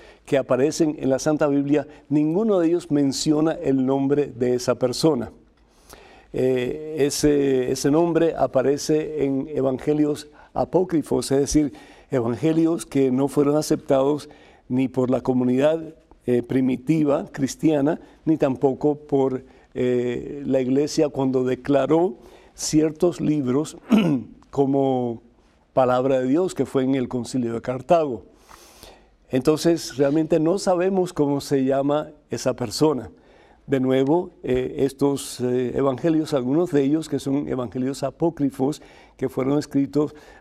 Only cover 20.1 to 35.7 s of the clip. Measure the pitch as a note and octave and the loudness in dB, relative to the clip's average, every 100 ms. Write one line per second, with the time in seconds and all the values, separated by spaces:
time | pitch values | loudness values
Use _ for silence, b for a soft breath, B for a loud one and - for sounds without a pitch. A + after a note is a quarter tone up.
20.1 | A#2+ - C#3+ C#3 C3+ B2+ C3+ D3 - D3 | -4 -8 -8 -2 0 0 0 0 0 0
21.1 | C3 C3+ C3 B2+ B2+ C3+ C#3 C3+ D#3+ F#3 | 0 0 0 0 -2 0 2 2 2 2
22.1 | - B B B B - D#3 D#3 D3+ F3 | -2 B B B B -2 0 0 2 -2
23.1 | - D3+ D3+ B2+ C3+ D#3 - - A3+ F3 | 0 -2 0 0 0 -2 -8 0 2 2
24.1 | C3 A2 - - C#3 C3+ C#3 C3+ B2+ B2 | 0 -6 -18 -6 0 0 2 0 0 -2
25.1 | A#2 - _ b b b C3+ B2 B2+ C3+ | -6 -14 _ b b b 0 2 2 2
26.1 | C3 B2+ D3+ F#3 - B2+ C3+ C3 C3+ A#2+ | 2 2 0 0 -2 -2 0 0 0 -2
27.1 | B2+ A2+ C3 A#2 A#2 B2+ B2+ - E3+ D3 | -6 -4 -4 -4 -4 -6 -4 2 2 2
28.1 | G#2+ - B B B B B B B B | -6 -12 B B B B B B B B
29.1 | B _ B2+ C#3 D3+ E3+ E3 - A#2+ C#3 | B _ -4 -2 -2 0 -2 -4 -2 0
30.1 | D#3 D#3 E3 D#3 F#3+ G3 F3+ F#3 F#3+ F3+ | 0 0 0 0 -2 -2 -2 0 -2 -2
31.1 | - C#3+ C#3+ - C#3 C3 C3+ C#3 D3 D#3 | -2 -2 -2 -2 -2 0 0 0 -2 -4
32.1 | - - A#2+ C3 A#2+ A#2+ - D#3 B2+ F#2+ | -12 -10 -6 -4 -4 -6 0 0 0 -6
33.1 | - b b b b - C3+ C3 C3 C3+ | -16 b b b b -4 0 2 2 2
34.1 | E3+ F#3 - - B2+ C3 D3+ C#3+ - C#3+ | 0 -2 -8 -4 -2 -2 -2 -2 0 0
35.1 | C#3 - - B2 B2+ A#2+ | 0 -6 -6 -2 0 -2